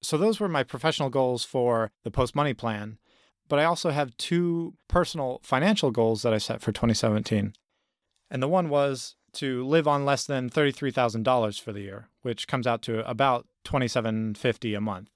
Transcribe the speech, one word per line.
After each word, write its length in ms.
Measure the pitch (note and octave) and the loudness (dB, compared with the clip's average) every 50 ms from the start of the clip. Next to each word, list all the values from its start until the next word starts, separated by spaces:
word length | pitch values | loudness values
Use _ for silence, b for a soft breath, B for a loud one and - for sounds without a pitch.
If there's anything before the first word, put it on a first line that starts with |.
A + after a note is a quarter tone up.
So 160 | - - - D3+ | -4 -2 -2 0
those 220 | F#3 A3 A3 G3+ | 2 0 0 0
were 100 | G#3 F#3+ | -4 -2
my 140 | E3 C#3+ B2+ | -2 -2 -2
professional 460 | _ - C3 - D#3+ D3+ - D3+ C3+ | _ -6 -4 -2 -2 -2 0 -4 -2
goals 360 | B2+ C#3 C3 B2+ B2 A#2+ - | 0 0 2 2 0 -2 -4
for 460 | - - C3+ A#2+ B2 A#2 A2+ A2+ G#2+ _ _ _ | -4 -2 0 2 2 2 2 0 -2 _ _ _
the 80 | A#2 | -6
Post 240 | - - B2+ A#2+ - | 0 0 0 0 0
Money 180 | D3 D3 D3 B2 | -2 -2 -2 -2
Plan, 440 | - - A#2 A2 G#2 G#2 G#2+ A2 - b b b b b b b b _ _ | -4 -4 -4 -4 -4 -8 -10 -14 -18 b b b b b b b b _ _
but 100 | D3 C#3+ | 0 2
I 60 | D3+ | 2
also 260 | E3 F3 - - F3 | 2 2 2 2 2
have 260 | C#3+ D3 D3 B2+ A#2 - | 2 2 -2 -2 -4 -10
two 560 | - - F3 E3+ F3 E3+ E3+ E3+ E3 D#3+ - _ _ _ | -4 0 0 2 2 2 0 -2 -4 -6 -10 _ _ _
personal 500 | - F3+ F3 - - E3 C#3 B2+ B2+ - _ | 2 2 2 2 -2 -6 -4 -4 -6 -8 _
financial 480 | - - B2+ D3+ G3 A3 G#3 - C#3 | 0 0 2 4 4 2 4 2 0
goals 320 | A2+ A#2 A2+ A2+ A2+ G#2+ - | 2 4 2 2 2 2 2
that 100 | A#2+ A2 | 0 0
I 60 | G#2+ | 0
set 200 | - - A2+ A2+ | 0 -4 -6 -4
for 140 | - - G#2+ | -4 -4 -2
twenty 200 | - - A#2 A2 | 0 2 2 2
seventeen. 600 | - - A2+ G#2+ G#2+ G#2+ - A#2 G#2 G2+ G2+ - _ _ _ _ _ _ _ _ _ _ _ _ _ _ _ | 2 2 2 2 0 0 0 0 0 0 -2 -6 _ _ _ _ _ _ _ _ _ _ _ _ _ _ _
And 140 | - B2+ B2+ | -6 -4 -2
the 60 | C#3+ | 2
one 180 | F3 F#3 F3 D#3 | 2 2 2 2
was 480 | C#3+ C#3+ C#3+ C#3+ C3+ B2 - - - _ _ _ _ | 2 2 2 2 0 -4 -8 -14 -16 _ _ _ _
to 320 | - D3 C3+ C3 B2 B2+ | -6 -4 -4 -2 -2 0
live 220 | C3 D3+ E3 D#3 D3+ | 2 2 4 4 4
on 160 | D3 C#3+ C#3 | 2 2 2
less 220 | C#3 C#3 B2+ - | 2 0 0 0
than 240 | - C#3+ C3 B2+ B2 | -4 -4 -4 -4 -2
thirty-three 420 | - D#3 D3+ C#3+ C3+ - - C3+ | 0 2 2 2 0 -2 -4 -2
thousand 320 | A#2+ - B2+ A#2 G#2+ A2+ A2 | 0 2 2 2 0 0 2
dollars 340 | B2+ B2+ B2 A2+ G#2+ G2+ - | 2 2 4 2 0 -2 -6
for 140 | - - | -12 -12
the 80 | G#2 G2+ | -12 -10
year, 300 | G2 G2 G2 G2+ - _ _ _ | -12 -12 -14 -16 -18 _ _ _
which 280 | _ B2 A#2 - - - | _ -8 -6 -6 -6 -4
comes 180 | - C3 A#2 B2 | -4 -2 0 0
out 140 | A#2 A2+ - | -2 -2 -2
to 260 | - A2+ A2 A2+ - | -4 -4 -4 -4 -4
about 380 | A#2+ A2 C3+ C#3 B2 A#2+ - _ _ _ _ | -2 0 2 2 2 0 -4 _ _ _ _
twenty-seven 720 | - - C#3 B2+ A#2 - B2+ A2 A2+ A2 A2 A2 A2 G#2 | -4 -2 0 0 0 0 -2 -2 0 -2 -2 -2 -4 -6
fifty 380 | - - B2+ A2+ - - A#2 G#2 | -2 0 0 0 0 -4 -4 -4
a 80 | G2+ | -2
month. 280 | G#2 A2 G2+ F#2 G#2 - _ | -4 -4 -6 -8 -10 -18 _